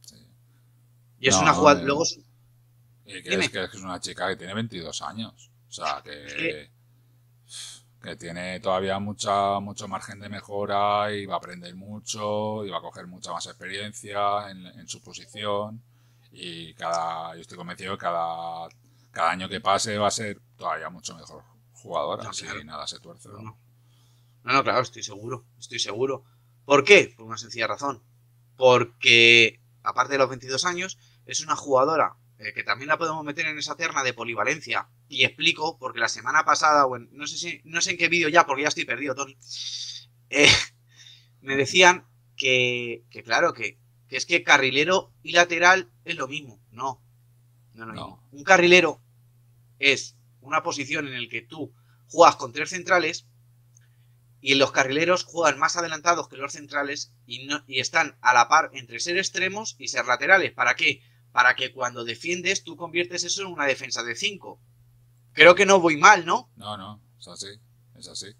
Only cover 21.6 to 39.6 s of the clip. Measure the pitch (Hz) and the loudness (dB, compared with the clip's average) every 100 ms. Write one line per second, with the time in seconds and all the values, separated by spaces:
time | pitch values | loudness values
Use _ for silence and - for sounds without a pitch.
21.6 | _ _ - 82 73 98 - - - 101 | _ _ -8 -4 -4 -6 -10 -12 -12 -12
22.6 | 76 73 73 - 82 - - 101 110 - | -14 -14 -12 -14 -18 -20 -20 -18 -18 -20
23.6 | _ _ _ _ _ _ _ _ 117 135 | _ _ _ _ _ _ _ _ -2 0
24.6 | 113 113 123 113 104 101 117 123 - _ | 2 0 0 -6 -14 -12 -12 -12 -14 _
25.6 | - 117 110 104 135 131 _ _ _ _ | -12 -8 -6 -4 -4 -4 _ _ _ _
26.6 | - 143 139 196 110 - 110 110 113 117 | 2 4 8 8 6 -2 -16 -14 -12 -6
27.6 | 107 104 143 120 _ _ _ _ _ - | -4 -4 -6 -8 _ _ _ _ _ 4
28.6 | 127 123 117 - 131 117 117 117 113 - | 6 6 4 0 6 8 10 10 6 2
29.6 | _ _ - 117 127 139 127 127 131 131 | _ _ -6 -2 0 2 0 -2 -8 -4
30.6 | 180 175 185 - _ _ - 120 - 151 | -4 -4 -8 -12 _ _ -12 -8 -6 -6
31.6 | 143 127 143 160 104 - _ _ 107 117 | 0 2 4 2 0 -4 _ _ -12 -8
32.6 | 110 104 143 156 165 160 147 151 160 151 | -6 -6 -4 -2 -2 -6 -8 -6 -6 -6
33.6 | 147 143 165 151 127 120 117 110 113 156 | -8 -6 -6 -2 -4 -4 -6 -4 -4 -4
34.6 | 120 104 - _ _ 127 120 - 160 160 | -6 -8 -8 _ _ -2 -2 0 -2 -2
35.6 | 160 - 127 117 113 110 117 151 156 143 | -4 -8 -10 -4 -4 -4 -2 0 2 2
36.6 | 160 147 135 120 117 131 147 - 175 165 | 4 4 2 -2 -12 -14 -12 -10 -10 -12
37.6 | 160 165 185 170 165 170 156 170 160 135 | -10 -4 -4 0 0 0 2 4 4 2
38.6 | 147 165 147 120 143 131 135 131 - - | -2 -4 -6 -6 -6 -6 -8 -14 -16 -14